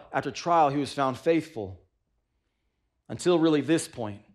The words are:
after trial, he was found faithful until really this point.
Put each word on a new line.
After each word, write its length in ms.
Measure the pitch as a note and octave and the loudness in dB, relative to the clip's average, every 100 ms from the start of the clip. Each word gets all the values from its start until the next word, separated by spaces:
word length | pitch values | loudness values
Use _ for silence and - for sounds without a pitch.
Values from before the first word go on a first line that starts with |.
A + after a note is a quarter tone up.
| - | -6
after 200 | C3+ C#3 | -6 -6
trial, 400 | - F3 E3+ C#3+ | -8 0 4 4
he 80 | C#3+ | 2
was 160 | C3+ | -4
found 240 | - C3+ B2 | -2 -2 -2
faithful 600 | E3 E3 D#3 A#2 F#2+ F#2 _ _ _ _ _ _ _ _ _ _ _ _ - | 0 0 -2 -10 -12 -14 _ _ _ _ _ _ _ _ _ _ _ _ -14
until 280 | B2 F3 E3+ | -4 2 4
really 220 | D#3+ D3+ | 4 2
this 260 | C3 E3 - | 2 -2 -2
point. 360 | - G#2+ G2+ _ | -10 -10 -10 _